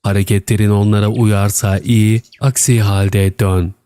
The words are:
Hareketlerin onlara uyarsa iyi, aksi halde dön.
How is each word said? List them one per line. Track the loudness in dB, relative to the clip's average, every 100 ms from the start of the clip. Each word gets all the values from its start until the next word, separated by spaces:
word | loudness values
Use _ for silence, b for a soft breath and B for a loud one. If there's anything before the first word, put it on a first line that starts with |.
Hareketlerin | -2 -2 0 -2 0 0 2
onlara | 2 2 0 0
uyarsa | 0 0 2 0 -2 -2 -2
iyi, | 0 2 2 0 -4 -4
aksi | -4 -2 0 2
halde | 2 0 0 0 -2 0
dön. | -2 0 -4 -8